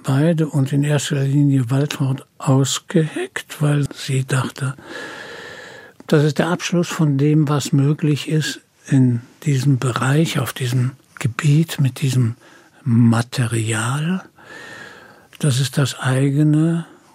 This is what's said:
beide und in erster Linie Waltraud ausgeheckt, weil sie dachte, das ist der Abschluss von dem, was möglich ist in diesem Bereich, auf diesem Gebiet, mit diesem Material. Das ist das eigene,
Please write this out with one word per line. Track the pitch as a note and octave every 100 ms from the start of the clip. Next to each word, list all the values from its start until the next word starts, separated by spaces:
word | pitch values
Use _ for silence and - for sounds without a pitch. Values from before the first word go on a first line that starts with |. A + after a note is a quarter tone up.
beide | - C3+ D#3+ D#3+ D#3
und | D3 C3
in | C#3+
erster | D3 D3 - C#3+
Linie | C#3 C#3+ C#3+ C3+ A#2
Waltraud | C3+ D3 - C3+ B2+ - -
ausgeheckt, | - C3+ C3 - - E3+ D#3 E4 F#4 - - -
weil | D3 D3 C#3 -
sie | - C3 C3
dachte, | C3+ B2 - C3+ C3+ - - - - - - - - - - - - -
das | D#3
ist | D3+ C#3+
der | E3
Abschluss | F3 - F3 E3+
von | - D#3 C3+
dem, | D3 D#3 D3
was | D3 -
möglich | C#3+ C#3 D3+ D3+ C#3+ -
ist | D#3 C#3+ - - _ -
in | C#3 B2+ A#2+ - -
diesem | D#3 C3+ C3+ B2+
Bereich, | C3 A2+ B2 D3 E3 C#3
auf | A#2+
diesem | - B2 B2+ B2 - _ -
Gebiet, | B2 - D3+ D3 E3 -
mit | C3+ -
diesem | C3+ B2+ A#2 A#2 - - _ _
Material. | B2 A#2 A#2 A2+ A#2 - A#2 A#2 A2 A2 A#2 C#3 D#3 F#3 - _ - - - - - - - - _ -
Das | D3+ B2+
ist | C3+ -
das | C3+ -
eigene, | C3 C3 C#3 C#3 D3+ D3+ D#3+ E3 E3 - _